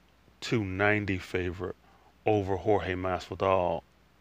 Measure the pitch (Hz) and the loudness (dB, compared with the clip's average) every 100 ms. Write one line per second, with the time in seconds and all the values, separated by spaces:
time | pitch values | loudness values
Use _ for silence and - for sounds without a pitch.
0 | _ _ _ - - 123 98 95 104 104 | _ _ _ -12 -2 -2 0 2 2 2
1 | 101 92 - 90 90 87 92 - _ _ | 0 -4 -4 -4 -4 -4 -8 -10 _ _
2 | _ _ 113 107 95 92 107 98 90 90 | _ _ 0 2 2 -2 2 2 2 -4
3 | 92 90 - 90 95 95 87 85 - _ | -2 -4 -6 -2 2 4 2 -2 -6 _
4 | _ _ | _ _